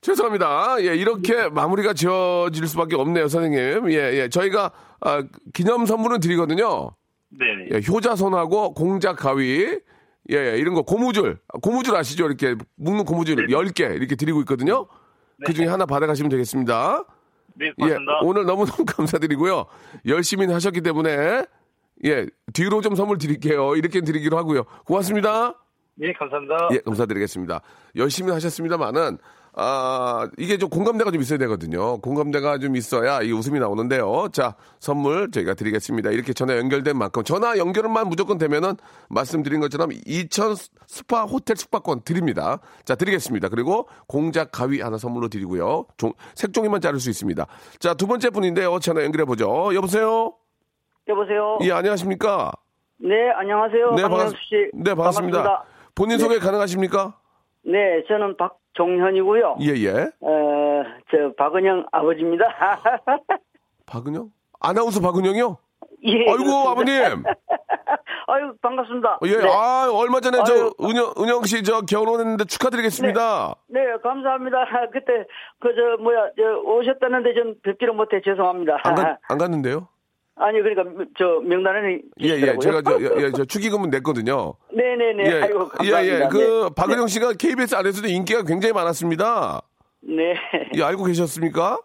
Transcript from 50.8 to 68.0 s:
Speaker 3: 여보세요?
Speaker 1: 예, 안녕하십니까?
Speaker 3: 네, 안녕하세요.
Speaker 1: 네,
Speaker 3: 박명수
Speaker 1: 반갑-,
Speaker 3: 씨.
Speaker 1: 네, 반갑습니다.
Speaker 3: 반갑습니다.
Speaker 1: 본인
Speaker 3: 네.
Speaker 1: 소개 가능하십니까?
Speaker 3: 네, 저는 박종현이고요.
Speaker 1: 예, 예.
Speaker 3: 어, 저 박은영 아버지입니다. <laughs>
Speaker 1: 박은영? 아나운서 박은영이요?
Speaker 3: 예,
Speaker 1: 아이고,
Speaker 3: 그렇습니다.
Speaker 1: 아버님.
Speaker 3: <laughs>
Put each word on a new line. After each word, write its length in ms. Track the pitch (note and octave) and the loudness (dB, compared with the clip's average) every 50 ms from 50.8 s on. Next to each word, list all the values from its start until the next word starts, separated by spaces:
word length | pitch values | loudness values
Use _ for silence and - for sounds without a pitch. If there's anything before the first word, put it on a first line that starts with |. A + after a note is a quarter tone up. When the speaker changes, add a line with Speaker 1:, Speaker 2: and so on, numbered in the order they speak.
| _ _ _ _ _ | _ _ _ _ _
Speaker 3:
여보세요? 520 | - G#3 G3+ G#3 F#3 G#3 G#3 G#3+ G#3 G#3+ A3 | -2 0 0 0 0 0 0 0 0 0 0
Speaker 1:
예, 120 | F3+ F3+ F3 | 2 2 2
안녕하십니까? 800 | E3+ F3 G3+ G#3 F#3+ E3+ F#3+ F#3+ F3+ - G#3+ G3+ F#3 A#2+ D2 - - _ _ _ _ _ _ _ _ | 2 2 0 0 0 -2 -4 -4 0 0 0 0 0 -2 -4 -6 -10 _ _ _ _ _ _ _ _
Speaker 3:
네, 280 | - F3+ G3 A3 A#3 B3 A#3 | -2 0 2 2 4 2 0
안녕하세요. 540 | - F#3+ G3 G#3 G#3 A3 A3+ G#3 A#3 A#3 A#3+ A#3 | 0 -2 -2 0 0 0 2 2 2 2 4 2
Speaker 1:
네, 60 | - F#3+ | 2 2
Speaker 3:
박명수 300 | G3 F3 F#3 - G#3+ G3+ | 2 2 2 0 0 -2
Speaker 1:
반갑-, 40 | - - - | -8 -10 -2
Speaker 3:
씨. 60 | G#3+ G#3 G3+ - - | 0 0 0 0 -4
Speaker 1:
네, 220 | - E3 G3 G3 | -4 -2 -2 0
반갑습니다. 480 | D#3+ E3 F3+ F3 G#3 F#3+ F3+ F3 F3 D3 | 2 2 2 2 2 0 0 0 0 2
Speaker 3:
반갑습니다. 220 | B2 - - - - - - - _ _ | 2 0 0 -4 -10 -20 -20 -20 _ _
Speaker 1:
본인 220 | - F#3+ A3 A#3 | -2 0 2 2
Speaker 3:
네. 60 | - A3+ | 2 4
Speaker 1:
소개 160 | A3+ A#3 A3 | 4 2 2
가능하십니까? 800 | F3 F#3 F#3+ G#3 G3+ G3 F3 F#3+ F#3+ F3+ F3 G3+ G3 F#3+ G3+ _ _ _ _ _ _ _ _ _ _ | 2 0 0 2 0 0 0 0 -2 0 0 0 -2 -2 -6 _ _ _ _ _ _ _ _ _ _
Speaker 3:
네, 380 | - F3 G3+ G#3 G3 E3+ D#3+ D#3+ - | 0 0 2 4 4 2 2 0 0
저는 280 | G#3+ G#3+ G#3 G3 F#3+ - | 0 0 0 -2 -2 -2
박종현이고요. 1160 | F3 F3+ - _ _ _ _ - F3 F3 F3+ F3+ F3+ F#3+ F#3+ F#3+ F#3+ F#3+ G#3 A3+ A#3 F3 C3 - | -4 -4 -4 _ _ _ _ 0 0 2 2 2 2 2 2 2 2 4 4 4 4 2 0 0
Speaker 1:
예, 60 | C#3+ D3 C#3+ | 0 0 2
예. 140 | B2+ G#2+ G2 F#2+ A2+ D#3+ D#4+ - _ | 2 2 2 2 2 0 -2 -6 _
Speaker 3:
어, 640 | - D3+ D#3 D#3 D3+ D3 D3 D3 D3 D3 D3 D3 C#3+ - - - - _ | -2 0 2 2 2 2 2 2 2 2 2 0 -2 -4 -8 -18 -8 _
저 220 | - D#3 D3 C#3+ B2 | 2 2 2 2 0
박은영 500 | - C#3 D3 D#3 F#3 F#3+ F#3+ F#3+ F3+ E3 - - | 0 0 2 2 2 2 2 2 2 -2 0 0
아버지입니다. 520 | E3 D3+ D#3 E3+ D#3 D#3+ E3+ E3+ E3+ G#3+ | 2 2 2 0 2 0 -2 2 2 2
<laughs> 1400 | A#3 - - E3 F#3+ G3+ - - A3 B3+ A#3 - - C4+ D4 - _ - - _ _ _ _ _ _ _ _ _ | 0 2 0 0 0 0 2 2 0 0 0 0 0 0 0 0 _ -4 -4 _ _ _ _ _ _ _ _ _
Speaker 1:
박은영? 440 | - - A#2+ A#2+ C#3+ D3 D#3+ A#3 A3 _ _ _ _ _ _ | -12 -12 -10 -8 -6 -8 -8 -8 -12 _ _ _ _ _ _
아나운서 400 | - D3 F3+ G#3+ A#3 A#3 G3+ G#3 | -2 0 2 2 2 2 2 2
박은영이요? 580 | E3+ F3+ F3 F#3 F#3+ F#3 G3 G#3+ A#3+ A#3+ F3+ - _ _ _ _ - - - - - | 2 2 2 2 2 2 2 2 2 0 -2 -6 _ _ _ _ -20 -20 -20 -6 0
Speaker 3:
예, 80 | A3+ A3+ A#3 A#3 A3+ | 2 2 4 6 4
Speaker 1:
아이고, 140 | - A#3+ C4 | 4 4 4
Speaker 3:
그렇습니다. 260 | C#4+ C#4 C#4 C4+ C4 | 2 4 4 4 2
Speaker 1:
아버님. 520 | B3 A#3+ B3 B3+ C#4 C4+ B3 F3 B2 E2+ C#2 | 2 2 2 2 4 4 4 2 0 0 -2
Speaker 3:
<laughs> 1040 | - - - _ - - - - - - - - - C#4 D4 | -4 -4 -4 _ -6 -6 -6 -4 -6 -6 -6 -2 -4 -4 -4